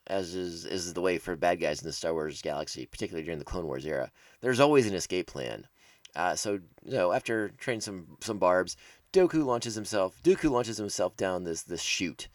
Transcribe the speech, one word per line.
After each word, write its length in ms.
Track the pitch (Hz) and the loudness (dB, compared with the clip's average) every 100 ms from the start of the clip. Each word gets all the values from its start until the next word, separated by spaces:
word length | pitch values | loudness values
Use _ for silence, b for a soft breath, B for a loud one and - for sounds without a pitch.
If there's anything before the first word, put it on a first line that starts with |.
| - | -4
as 260 | 98 87 | -4 -2
is, 320 | 92 90 85 - | -4 -6 -6 -6
is 280 | 95 87 | -6 -4
the 80 | 82 | 0
way 160 | 92 87 | 2 2
for 160 | - 85 | -2 0
bad 240 | 87 90 | 2 2
guys 220 | 80 76 | 0 -2
in 60 | 80 | -6
the 60 | |
Star 200 | 76 82 | -6 -2
Wars 280 | 82 76 69 | -2 -2 -6
galaxy, 440 | 80 73 78 - 64 | -6 -4 -6 -8 -12
particularly 380 | - 107 85 | -8 -8 -6
during 160 | 80 80 | -6 -8
the 60 | 69 | -6
Clone 200 | 92 82 | -6 -4
Wars 200 | 65 73 | -6 -4
era, 260 | 71 65 b b b | -4 -4 b b b
there's 180 | 123 123 | 0 4
always 280 | 143 147 110 | 8 8 6
an 80 | 92 | 0
escape 320 | - 90 82 | -2 -2 -2
plan. 400 | 71 62 53 - B B B B - | -6 -8 -8 -12 B B B B -2
Uh, 200 | 87 80 | 0 0
so, 240 | 110 101 85 _ | -2 -4 -6 _
you 100 | - | -6
know, 180 | 127 90 | 0 2
after 380 | 107 - 113 101 | 2 0 -2 -2
training 320 | - - 113 | -6 -4 -4
some, 360 | 107 95 82 71 | -4 -10 -12 -12
some 180 | - 104 | -6 2
barbs, 400 | 90 90 90 - B B _ | 6 6 2 -4 B B _
Dooku 340 | 185 180 156 139 | 4 4 4 0
launches 300 | 120 120 107 | 0 -2 -6
himself, 440 | 104 107 95 - | -2 0 0 2
Dooku 260 | 165 190 156 | 2 4 4
launches 280 | 123 117 107 | 2 0 -4
himself 380 | 104 - 92 - | -4 0 -2 0
down 280 | 95 90 | -2 0
this, 180 | 87 82 | -2 -6
this 220 | - 85 | -6 -6
chute, 440 | - - 87 - - | -2 -2 -2 -4 -14